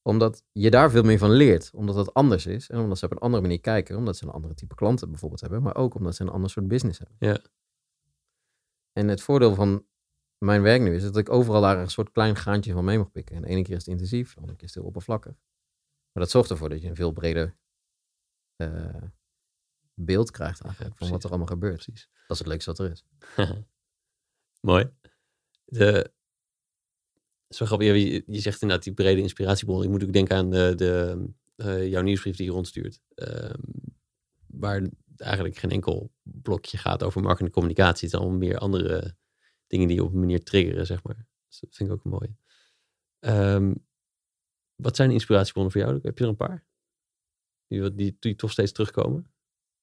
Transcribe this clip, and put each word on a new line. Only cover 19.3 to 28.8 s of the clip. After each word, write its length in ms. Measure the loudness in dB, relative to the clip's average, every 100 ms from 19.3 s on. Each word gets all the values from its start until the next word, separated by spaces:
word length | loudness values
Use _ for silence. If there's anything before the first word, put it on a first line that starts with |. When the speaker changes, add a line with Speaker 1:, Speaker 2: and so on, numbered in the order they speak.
| _ _ _ _ _ _
Speaker 1:
beeld 380 | -10 0 0 0
krijgt 300 | -4 -8 -8
eigenlijk 320 | -12 -12 -14
Speaker 2:
Ja, 40 | -8
Speaker 1:
van 100 | -6
wat 100 | -4
Speaker 2:
precies. 40 |
Speaker 1:
er 60 | -4
allemaal 180 | -4 -4
gebeurt. 360 | -4 -6 -6
Speaker 2:
Precies. 260 | -12 -20 -20 _ _
Speaker 1:
Dat 40 |
is 60 | -8
het 80 | -6
leukste 220 | -8 -8
wat 100 | -6
er 120 | -8
is. 120 | -8 _ _
Speaker 2:
<laughs> 480 | -8 -2 -2 -4 -14 _ _ _ _ _ _ _ _ _ 4
Mooi. 200 | 4 4 _ _ _ _ _ _ _
De, 480 | _ 4 6 6 0 _ _ _ _ _ _ _ _ _ _ _ _ _ _
zo 100 | -8
grappig. 220 | -2 2 6
Ja, 60 |
je, 300 | 6 4 0
je 140 | -4 -6
zegt 220 | -4 -4
inderdaad 240 | 0 0